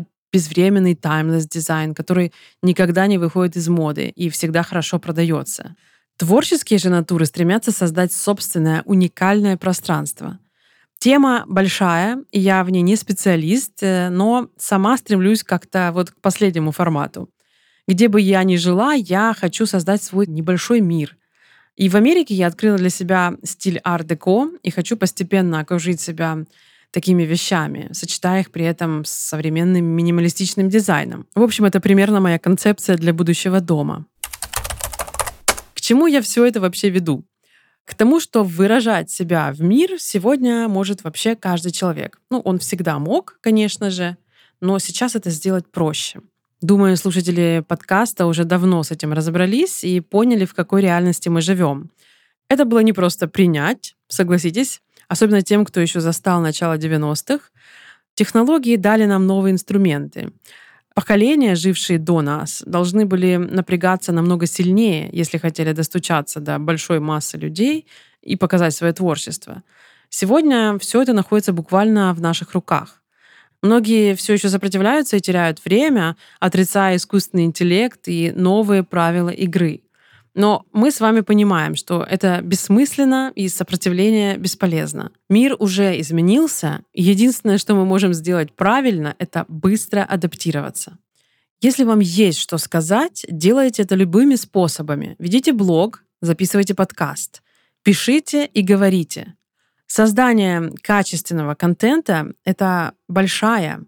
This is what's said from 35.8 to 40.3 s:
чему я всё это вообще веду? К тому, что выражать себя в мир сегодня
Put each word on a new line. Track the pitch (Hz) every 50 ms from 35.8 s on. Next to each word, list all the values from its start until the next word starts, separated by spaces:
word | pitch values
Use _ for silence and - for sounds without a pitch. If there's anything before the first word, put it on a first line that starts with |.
чему | - - 233 262 320
я | 339 285 277 214
всё | - - 233 240
это | 247 220 226
вообще | 185 180 180 - - 202
веду? | 180 190 175 165 143 127 - _ _ _ _ _ _ _ _ _ _ _ _
К | - -
тому, | - 214 233 302 330
что | 320 - - 226 208
выражать | 185 165 165 190 202 226 262 226 233 214 170 165 -
себя | - - 185 165 175 165 147 143 139
в | 151
мир | 160 175 208 269 339 370 370 330
сегодня | - - - 202 175 226